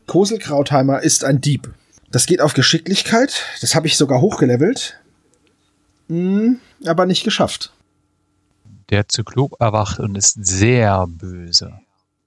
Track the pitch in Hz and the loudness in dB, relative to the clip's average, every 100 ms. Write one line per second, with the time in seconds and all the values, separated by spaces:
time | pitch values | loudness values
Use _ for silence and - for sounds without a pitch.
0 | - 165 202 226 - 143 139 143 135 135 | -2 0 2 -2 -4 -2 2 2 2 2
1 | 156 - 135 139 143 131 - - _ _ | 2 0 0 0 0 -2 -6 -20 _ _
2 | _ 123 - 180 147 - 123 165 - 196 | _ -2 2 2 2 2 0 0 -2 -4
3 | - 226 277 - - - - 160 156 - | 0 0 0 -2 -10 -6 -2 0 2 0
4 | 135 123 190 - 131 120 175 269 - - | 2 4 2 2 2 2 2 -2 -6 -14
5 | _ _ _ _ _ _ _ _ _ _ | _ _ _ _ _ _ _ _ _ _
6 | - 165 185 202 226 247 _ - 170 165 | -8 -4 0 2 2 0 _ -10 -4 0
7 | 185 175 220 - - - - _ _ _ | 2 0 0 0 -2 -4 -12 _ _ _
8 | _ _ _ _ _ _ - - - 101 | _ _ _ _ _ _ -20 -18 -4 -2
9 | - - 104 127 143 - 113 107 104 - | -2 -6 -6 -2 -2 0 0 0 -2 -4
10 | 104 98 - 113 95 95 110 123 104 95 | -6 -2 -2 -2 -4 0 2 4 2 0
11 | 90 85 92 90 87 - 87 98 _ _ | -2 -6 -14 -14 -4 -4 -4 -16 _ _
12 | _ _ | _ _